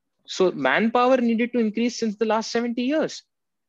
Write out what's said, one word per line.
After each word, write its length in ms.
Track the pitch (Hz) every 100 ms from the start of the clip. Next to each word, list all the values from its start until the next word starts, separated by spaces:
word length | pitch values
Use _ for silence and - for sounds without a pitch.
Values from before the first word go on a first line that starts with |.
| _ _ -
So 240 | - 185
manpower 640 | 151 131 139 226 247 247 262
needed 340 | 233 226 240
to 60 | 247
increase 400 | 220 202 240 -
since 180 | 226 196
the 140 | 220
last 200 | 214 214
seventy 320 | 233 240 233
years, 400 | 247 302 202 - - _ _ _